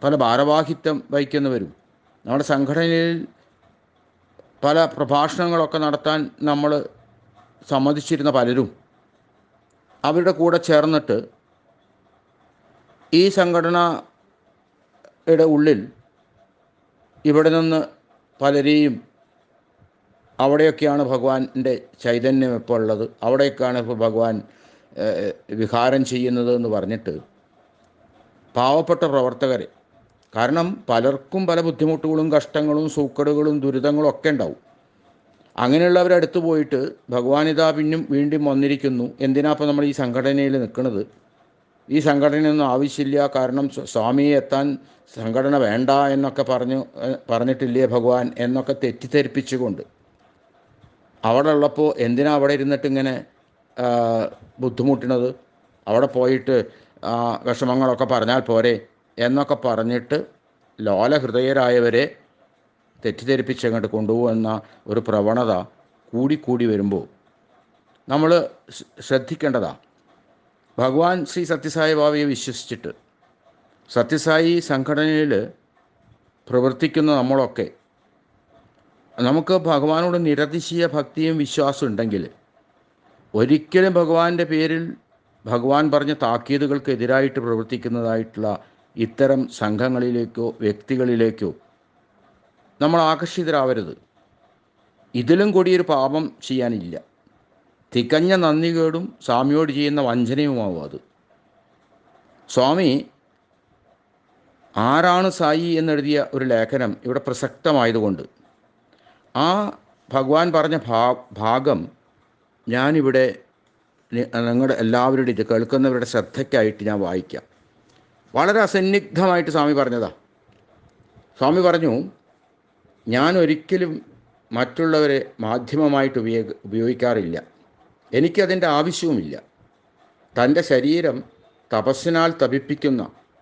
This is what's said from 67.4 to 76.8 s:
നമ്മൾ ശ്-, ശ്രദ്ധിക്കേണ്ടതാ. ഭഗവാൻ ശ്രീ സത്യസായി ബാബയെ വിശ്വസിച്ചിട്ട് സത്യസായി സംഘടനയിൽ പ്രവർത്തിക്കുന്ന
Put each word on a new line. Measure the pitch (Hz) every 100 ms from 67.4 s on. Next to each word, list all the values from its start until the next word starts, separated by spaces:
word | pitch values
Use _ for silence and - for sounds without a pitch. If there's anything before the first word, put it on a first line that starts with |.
| _ _ _ _ _ _ -
നമ്മൾ | 139 156 170 - - -
ശ്-, | - - -
ശ്രദ്ധിക്കേണ്ടതാ. | - 131 131 160 151 123 87 - _ _ _ _ _ _ _ _ _ -
ഭഗവാൻ | 127 139 170 185 143
ശ്രീ | 180
സത്യസായി | 160 156 151 160 156
ബാബയെ | 156 147 151
വിശ്വസിച്ചിട്ട് | 147 127 - 120 - 117 - - _ _ _ _ _ _ _ _ _
സത്യസായി | 123 117 156 165 156 165 170
സംഘടനയിൽ | 165 135 135 147 156 156 151 101 113 - _ _ _ _ _ _ _ _ -
പ്രവർത്തിക്കുന്ന | 127 131 123